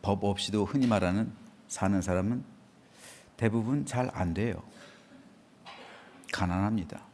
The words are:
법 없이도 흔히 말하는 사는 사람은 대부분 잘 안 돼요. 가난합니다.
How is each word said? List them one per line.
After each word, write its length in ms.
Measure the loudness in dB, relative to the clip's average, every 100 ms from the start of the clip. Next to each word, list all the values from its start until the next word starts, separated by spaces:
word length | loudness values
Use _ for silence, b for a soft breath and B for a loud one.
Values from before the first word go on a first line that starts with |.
법 200 | 2 2
없이도 420 | 2 0 0 0 2
흔히 200 | 2 4
말하는 460 | 4 4 2 0 -6 -20 -20 -12
사는 340 | -2 2 2
사람은 420 | 2 0 2 -2 -6 -18 -20 -20 B B B B B 0
대부분 500 | 2 2 0 0 0
잘 260 | -2 -2
안 200 | 0 -2 0
돼요. 260 | -2 -4 -10 B B B B B B -20 -20 -20 -18 B B B B B -10
가난합니다. 720 | -2 0 2 2 0 -2 -10 -14